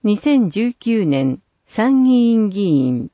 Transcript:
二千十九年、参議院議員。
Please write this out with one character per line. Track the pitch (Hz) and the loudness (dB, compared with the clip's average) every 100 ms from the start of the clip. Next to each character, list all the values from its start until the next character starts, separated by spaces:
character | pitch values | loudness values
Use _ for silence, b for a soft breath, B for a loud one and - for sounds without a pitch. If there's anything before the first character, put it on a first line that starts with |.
二 | 214 208 | -2 -2
千 | 302 285 202 | 0 0 0
十 | 196 240 | -2 -4
九 | - 233 226 170 | -4 -4 -2 0
年、 | 139 135 131 _ _ | 0 -2 -6 _ _
参 | _ - 240 262 | _ -4 0 2
議 | 262 254 233 | 2 2 2
院 | 226 214 | 2 0
議 | 190 | -2
員。 | 196 143 131 123 123 | 0 0 0 -2 -6